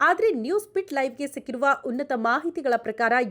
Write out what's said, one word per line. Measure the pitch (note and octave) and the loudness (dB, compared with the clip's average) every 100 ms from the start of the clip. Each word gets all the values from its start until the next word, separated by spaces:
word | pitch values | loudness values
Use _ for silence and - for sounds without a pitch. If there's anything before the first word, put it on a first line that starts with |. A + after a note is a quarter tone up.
ಆದ್ರೆ | D4+ F#4 A4 | 2 4 2
ನ್ಯೂಸ್ | C#4 A3+ G4+ G4+ | 0 0 -2 -2
ಬಿಟ್ | F#4+ F#4+ | -4 -2
ಲೈವ್‌ಗೆ | C#4 C4+ - C#4+ | -2 -2 -2 -8
ಸಿಕ್ಕಿರುವ | - - A#3+ C#4 - - | -8 -8 -2 2 2 0
ಉನ್ನತ | B3 C#4+ | -4 -2
ಮಾಹಿತಿಗಳ | B3+ A3+ B3+ E4+ E4+ C4+ A#3 | 0 0 0 0 -4 0 0
ಪ್ರಕಾರ | A3+ G#3+ A3+ B3 A#3 | -2 0 2 2 2